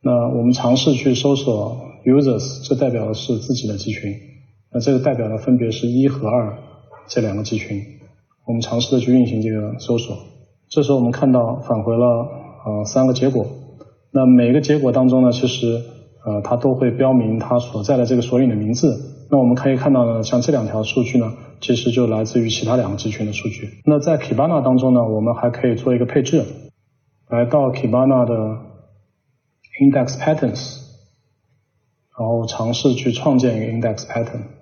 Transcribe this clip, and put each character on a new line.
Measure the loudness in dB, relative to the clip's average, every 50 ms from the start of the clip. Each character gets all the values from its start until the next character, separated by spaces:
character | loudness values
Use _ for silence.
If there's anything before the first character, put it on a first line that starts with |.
那 | _ 2 0 2 0 0
我 | -2 0
们 | 2 2 2
尝 | 2 2 2 2
试 | 2 2 2 0
去 | 2 2 0 0
搜 | 2 2 2 0
索 | 2 0 -2 -2 -2 -2 -6 -8 -10 -14 -16 -20 -6 2
users， | 4 4 4 4 2 0 0 -4 -8 -10 -12 -4
这 | -4 -2
代 | 0 0 -2
表 | -2 -2 -4
的 | -4 -6
是 | -6 -4 -4 -4 -4
自 | -2 -4 -4
己 | -4 -4
的 | -6 -8
集 | -6 -6 -8
群。 | -8 -8 -8 -10 -10 -10 -14 -20 -20 -20 -20 _ _ _ _ _
那 | _ -4
这 | 0 0 0
个 | 2
代 | 2 0 -2
表 | -2 -4 -4
的 | -4
分 | -6 0 2 2 2
别 | 2 0 -2
是 | -2 -4 -2
一 | 0 2 2
和 | 2 0 -2 -4 -2
二 | 0 0 -2 -2 -6 -12 -16 -20 -20 -20 _ _ -20 -20 -18 -6
这 | -4 -2
两 | -2 -2 -2
个 | -4 -6
集 | -4 -4 -6
群。 | -6 -6 -8 -8 -10 -12 -18 -20 -20 -20 _ _ _ _ _ _ _
我 | -6 -4
们 | -4
尝 | -4 -2 -2 -2
试 | 0 2 0
的 | 0
去 | 2 4 4
运 | 4 4
行 | 2 0 -2 -2
这 | -2
个 | -2 -2 -4 -6 -8 -10
搜 | -4 -2 -2 -2
索。 | -2 -6 -12 -14 -14 -18 -20 _ -20 _ _ _ _ _
这 | 0 0 2
时 | 2 2
候 | 2
我 | 2
们 | 0
看 | 0 0 2 2 4
到 | 4 2 0 -2
返 | -6 -4 -4 -2 -2 0
回 | 0 2
了， | 2 4 4 2 2 -2 -6 -10 -14 -16 -18 -20 -14 -8
呃， | -6 -6 -6 -6
三 | -2 0 2 2 2
个 | 2
结 | 2 0 0
果。 | 0 0 -4 -4 -8 -14 -18 -20 -20 -20 -20 -20 _ _ _ _ _
那 | 2 6
每 | 6 6 6 6 6 4
个 | 2
结 | 4 2 0 2
果 | 2 2 2
当 | 4 2 4
中 | 4 4 4
呢， | 4 2
其 | 2 0 -2
实， | -2 -2 -2 -2 -2 -4 -6 -10 -16 -20 -20 _ _ _ _
呃， | -6 -6 -4 -4
它 | -2 -4
都 | 0 0 0 0
会 | 2 0 0 0
标 | 2 2 4 4
明 | 4 2 2 -2 -4
它 | -2 0 -2 -2
所 | -2 -2 -8 -8 -2
在 | 0 2
的 | 2 2
这 | 2 2
个 | 0 0
索 | 0 0 2
引 | 2 2
的 | 2
名 | 0 -2 -2 -2
字。 | 2 2 0 0 0 -8 -14 -16 -20 -6 0
那 | 2 4
我 | 4
们 | 4 2
可 | 2 2 0 0
以 |
看 | 0 2 2 4
到 | 4 4
呢， | 2 0 -2 -2
像 | 0 0 0
这 | 0 2 0
两 | 0 0
条 | -2 -4 -4 -4
数 | -2 0 -2 -2
据 | 2 0
呢， | 0 0 0 -6 -12 -16 -20 -20 -14
其 | -2 -2 -2
实 | 0 0 0
就 | 0 0 0
来 | 0 0 -2 -2
自 | -2 0 -2
于 | 0 0
其 | -2 -4 -2
他 | -2 0
两 | 0 0 -2
个 | -4 -6
集 | -6 -6
群 | -6 -4 -6
的 | -6 -6
数 | -6 -6 -8
据。 | -8 -8 -14 -16 -16 -6 0
那 | 0 0 2
在 | 2 0 0 0
Kibana | -2 -4 -2 0 0 2 2 0 2
当 | 2 2
中 | 2 4 4 4
呢， | 4 2
我 | 2 0 0 0
们 | -2 -2
还 | 0 -2 -2
可 | -2 0 0 0
以 | 0
做 | 0 0 0 0
一 | 0
个 | 0
配 | 0 0 0 0
置， | 2 2 0 0 0 -8 -16 -18 -20 _ _ _ _ _ _ _ _ _ _ _ _
来 | -2 0 0
到 | 2 2 2 2 2
Kibana | -2 -2 -2 0 2 2 4 4 4 4 2
的 | 2 0 -2 -2 -4 -6 -8 -12 -18 -20 -20 -20 _ _ _ _ _ _ _ _ _ _ _ _ _ _ _ _ _ -2 4
index | 4 4 4 4 0 -2 -4 -4
patterns， | -2 -2 0 0 0 -4 -4 -4 -10 -12 -14 -18 -20 -20 -20 -20 _ _ _ _ _ _ _ _ _ _ _ _ _ _ _ _ _ _ _ _ _ _ _ -6
然 | -4 -2
后 | 0 -2 -2
尝 | -4 -4 -4 -4 -2 -2
试 | 0 2 2 2
去 | 2 -2 -4
创 | -4 0 0 2 2 2
建 | 2 2 0
一 | 0
个 | -4 -4 -4
index | -2 -2 -2 -4 -4 -10
pattern。 | -8 -6 -6 -6 -6 -8 -12 -12 -14 -18 -20